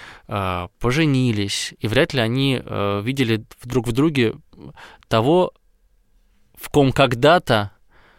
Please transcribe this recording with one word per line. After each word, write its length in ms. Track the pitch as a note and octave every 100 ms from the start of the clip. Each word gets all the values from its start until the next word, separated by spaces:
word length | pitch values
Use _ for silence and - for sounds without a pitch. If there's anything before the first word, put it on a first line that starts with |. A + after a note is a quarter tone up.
| - - -
а, 400 | G#2 F#2+ F2+ F2+ -
поженились, 920 | A#2+ C#3+ D#3 C3 B2+ G#2 G2 - - -
и 100 | A2
вряд 260 | A#2+ E3+
ли 60 | C3+
они, 400 | A2 B2+ C#3 C3
э, 380 | - G#2 G2+ G2+
видели 400 | A2 C#3 A2+ A2 - -
в 60 | B2
друг 200 | B2+ A#2+
в 40 |
друге 420 | A#2 D#3+ C3+ A2 - _ - - - - - -
того, 440 | A2+ B2 F3+ F3+ - _ _ _ _ _ _ _ _ _
в 160 | - -
ком 220 | D3 C3+
когда-то, 800 | C3+ C3 A#2+ C#3+ F3 - A2 G2+ - _ _ _